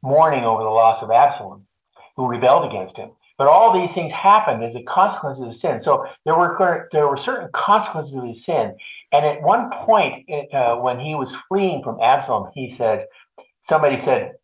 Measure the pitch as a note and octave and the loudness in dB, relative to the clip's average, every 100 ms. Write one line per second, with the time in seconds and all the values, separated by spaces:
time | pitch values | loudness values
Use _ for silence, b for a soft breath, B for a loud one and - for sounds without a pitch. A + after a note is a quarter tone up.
0 | C3 D3 D#3+ C#3 A#2 A2 A2 A2 A2+ A2+ | 2 2 4 2 0 -2 0 4 4 4
1 | A2 A#2 C#3+ - G2+ G2 _ _ _ b | 2 4 4 2 -12 -18 _ _ _ b
2 | b - B2+ A#2+ B2+ D3 - G#2 F#2 - | b -8 -6 0 4 4 2 -8 -12 -14
3 | A2 _ _ _ C#3 D#3+ A3+ G3+ F3+ - | -18 _ _ _ 4 6 6 4 0 -6
4 | D#3+ - G3 G#3+ F3+ A#2+ A#2 A#2+ - F#3 | -6 -2 4 4 4 -4 -6 -10 -6 0
5 | G3 - D3 B2+ A#2+ G#2+ E3 B2 - C#3 | 0 0 -10 -10 -12 -8 -6 -4 0 -2
6 | B B - E3 F3 E3+ F#3 E3 - D#3 | B B -2 2 2 2 0 0 -2 0
7 | D3 C#3 - C4 - - - G#3+ - D#3+ | 0 0 -6 -8 -8 -8 0 0 0 -8
8 | C3+ C3+ B2 A2+ - D#3 G#2+ - B B | -10 -10 -12 -12 -4 -2 -2 -8 B B
9 | B C#3+ D3+ C#3+ D3 A3+ A#3+ - - E3+ | B 0 0 0 2 2 0 -8 0 2
10 | D3+ - - D3 C#3 C#3 A#2+ A#2 B2 B2+ | 2 -4 -10 -8 -6 -2 0 0 -2 -4
11 | C#3+ D#3 C3 - - F#3+ G3 D3 C3 A2 | -8 -8 -8 -10 -4 -2 0 -2 -8 -2
12 | A#2 C#3 C3+ A2 G2+ - B2+ - A#2 G#2+ | 2 2 0 -4 -4 -12 -12 -4 -2 -2
13 | - b b _ b _ - D#3 D3 C3+ | -6 b b _ b _ -2 2 2 0
14 | - C3 - - | -2 -2 -2 -14